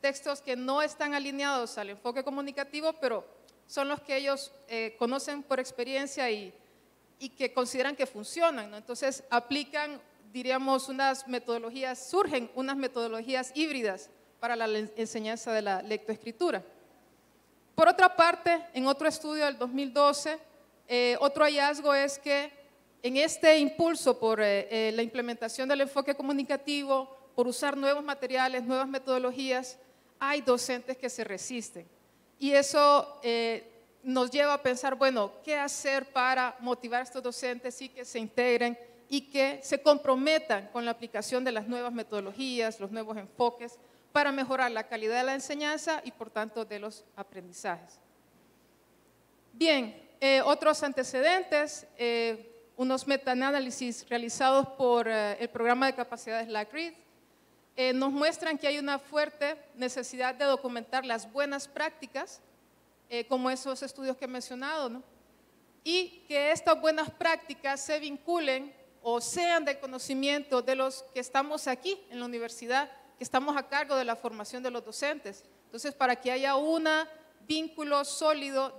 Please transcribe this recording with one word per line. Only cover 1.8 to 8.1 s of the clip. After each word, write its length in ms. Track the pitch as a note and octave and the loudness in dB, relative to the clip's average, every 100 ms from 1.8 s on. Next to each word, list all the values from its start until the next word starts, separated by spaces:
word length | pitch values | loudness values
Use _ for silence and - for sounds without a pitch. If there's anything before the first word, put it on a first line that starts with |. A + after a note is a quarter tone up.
| G3+ | -10
enfoque 320 | G3+ B3 B3 | -8 -6 -4
comunicativo, 720 | C4 C#4 C#4 C#4 C#4 D4 D#4+ D#4+ | -4 -6 -6 -6 -8 -2 -4 -2
pero 260 | B3+ A3 - - - _ _ | -2 -2 -6 -20 -20 _ _
son 220 | - C#4 | -4 -2
los 120 | C#4+ | -4
que 160 | C#4+ C4+ | -4 -2
ellos, 360 | C#4 C4+ - - - | 0 -4 -6 -16 -10
eh, 260 | A3+ A3 A3 | -6 -6 -2
conocen 440 | A#3+ C4+ C4+ D4 | -2 -2 -4 -10
por 160 | C#4 C4 | -4 -4
experiencia 720 | B3+ - A#3+ C4+ C#4 C#4+ B3+ | -4 -6 -4 -4 -4 -4 -2
y, 240 | G#3+ F#3+ - _ _ _ _ _ _ | -2 -8 -18 _ _ _ _ _ _
y 120 | - | -16
que 220 | - B3+ | -4 -2
consideran 440 | - B3 C4 C4 C#4+ | -2 -2 0 -2 0
que 100 | |
funcionan, 640 | C4 | -4